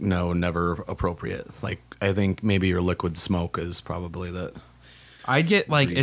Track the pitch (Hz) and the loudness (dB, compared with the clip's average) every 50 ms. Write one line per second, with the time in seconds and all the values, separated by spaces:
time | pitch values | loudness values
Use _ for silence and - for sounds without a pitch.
0 | 98 101 90 90 90 87 87 87 87 87 82 85 85 87 85 - - - 90 - | 0 0 2 2 2 0 0 0 0 0 0 0 0 0 -2 -4 -6 -8 -6 -4
1 | - 90 85 - - - 92 - - - - - - 101 95 - - - - - | -2 -4 -4 -4 -6 -8 -6 -8 -10 -12 -14 -10 -8 -8 -8 -10 -12 -16 -8 -2
2 | 101 98 95 104 98 95 92 - 107 107 98 95 95 92 90 90 90 90 87 - | 0 0 2 2 2 0 0 0 2 2 2 4 4 2 2 2 2 0 0 0
3 | - 85 78 85 - - 98 87 85 82 - 78 82 87 85 - - - 82 87 | -2 -4 -2 -2 -2 0 0 0 -2 -2 -4 -6 -6 -4 -6 -6 -6 -6 -8 -6
4 | 90 85 82 90 92 87 87 90 90 - - - - - - - - - - - | -6 -8 -8 -8 -8 -8 -8 -8 -8 -8 -10 -14 -20 -20 -20 -20 -20 -20 -20 -20
5 | - - - - - - 131 151 165 165 202 196 - - 151 147 139 - 85 135 | -20 -20 -20 -8 -2 2 4 4 4 4 4 2 2 4 4 4 4 4 4 2